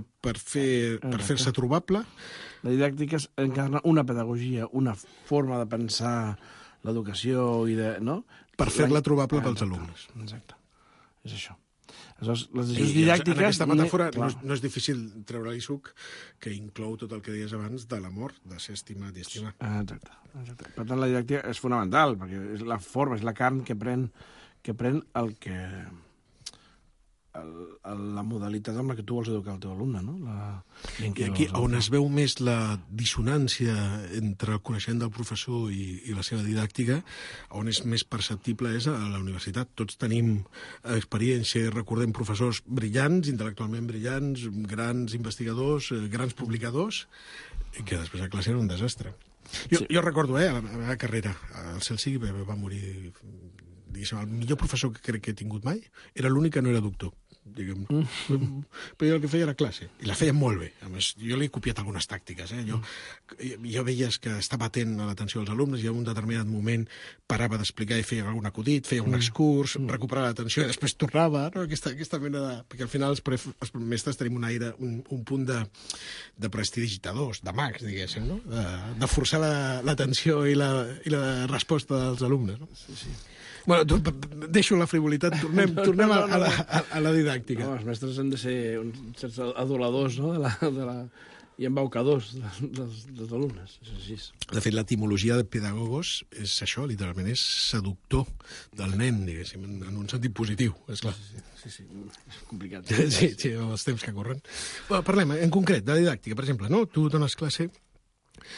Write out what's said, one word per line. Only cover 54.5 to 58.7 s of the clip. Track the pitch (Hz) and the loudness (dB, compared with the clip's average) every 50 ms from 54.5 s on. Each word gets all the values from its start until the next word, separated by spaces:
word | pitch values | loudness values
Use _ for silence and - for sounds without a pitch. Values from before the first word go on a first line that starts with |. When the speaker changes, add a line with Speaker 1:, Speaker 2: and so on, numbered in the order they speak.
| 147 139 | 0 0
Speaker 1:
professor | - - - 123 - 127 110 | 0 0 0 0 -2 -2 -4
que | - | -4
crec | - - 113 107 - | -6 -4 -4 -4 -4
que | - 107 | -6 -8
he | - | -6
tingut | 104 107 107 107 107 | -6 -6 -6 -4 -2
mai | 131 175 226 - - _ - - - - | -2 -2 -2 -6 -12 _ -20 -20 -18 -6
era | - 127 131 | 0 2 4
l'únic | 135 143 151 160 147 | 4 6 4 4 4
que | 147 127 | 2 2
no | 123 | 4
era | 120 113 | 4 2
doctor, | 104 104 98 - - 90 - - _ _ - _ _ | 2 0 -4 -6 -8 -10 -10 -12 _ _ -20 _ _
diguem. | 104 101 107 98 95 95 98 98 - | -18 -12 -8 -8 -6 -6 -6 -2 0
Speaker 2:
Mm. | 143 156 156 117 - - - - 139 135 127 117 135 139 143 - | 2 2 2 0 -2 -6 -2 0 0 2 2 0 -2 -4 -10 -12